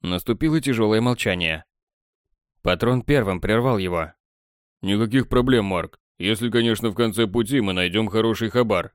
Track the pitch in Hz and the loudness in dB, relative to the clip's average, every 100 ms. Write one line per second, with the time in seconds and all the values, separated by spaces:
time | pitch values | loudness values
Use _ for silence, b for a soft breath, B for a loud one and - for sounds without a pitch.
0 | 90 90 - 110 156 156 139 117 107 110 | -4 -4 -2 -2 0 0 0 0 2 2
1 | 120 120 110 90 82 80 - _ _ _ | 0 0 -2 0 -2 -4 -10 _ _ _
2 | _ _ _ _ _ _ - 90 117 127 | _ _ _ _ _ _ -2 0 0 0
3 | 131 143 98 90 95 113 127 110 92 85 | 0 0 0 -2 0 0 2 0 -2 -4
4 | 78 _ _ _ _ _ _ _ 95 101 | -6 _ _ _ _ _ _ _ -2 0
5 | 113 131 117 123 123 123 98 90 80 _ | 2 0 2 2 4 2 2 -4 -6 _
6 | _ _ 95 110 120 117 117 107 113 98 | _ _ -2 -2 0 0 0 0 -2 0
7 | 117 104 110 110 110 139 101 92 90 101 | -2 0 0 0 0 0 0 0 0 0
8 | 110 110 113 104 113 123 117 95 82 | 0 0 0 0 0 0 2 0 -2